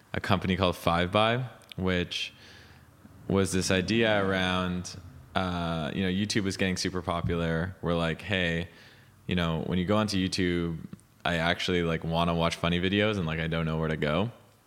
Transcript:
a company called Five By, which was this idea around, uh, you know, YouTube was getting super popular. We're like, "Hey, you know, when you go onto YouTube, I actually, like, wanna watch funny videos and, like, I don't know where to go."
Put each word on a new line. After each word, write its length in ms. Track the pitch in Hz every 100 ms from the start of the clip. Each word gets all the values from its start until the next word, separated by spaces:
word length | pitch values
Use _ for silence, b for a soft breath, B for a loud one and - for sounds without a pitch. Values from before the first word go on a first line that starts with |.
| B
a 60 | -
company 360 | - 92 92 90
called 200 | 92 -
Five 340 | 87 85 87
By, 340 | 104 110 120 127 - - -
which 560 | 92 90 87 - - B B B B B B - - - -
was 260 | 98 92
this 180 | 92 87
idea 540 | 92 90 113 113 104
around, 720 | 98 95 92 92 90 90 90 - - - -
uh, 560 | 95 92 87 85 82 71
you 80 | -
know, 60 | 95
YouTube 360 | 92 104 113
was 120 | 95 -
getting 200 | 95 90
super 260 | 92 90
popular. 720 | 87 85 85 85 82 82 90 -
We're 120 | 85
like, 280 | 85 82 78
"Hey, 460 | 92 95 87 82 - B B B B B -
you 100 | 90
know, 260 | 85 80 -
when 120 | 92
you 60 |
go 120 | 87 107
onto 200 | 104 98
YouTube, 600 | 92 98 90 87 85 80 - - _ _
I 120 | - 85
actually, 460 | 85 90 - 87
like, 220 | 82 80
wanna 300 | 82 82 85
watch 220 | 85 82 -
funny 240 | 85 87
videos 360 | 90 101 107 104
and, 100 | 80
like, 140 | 80
I 60 | 82
don't 200 | 82 80
know 100 | 80
where 120 | 80
to 80 | 78
go." 340 | 73 80 113 - - _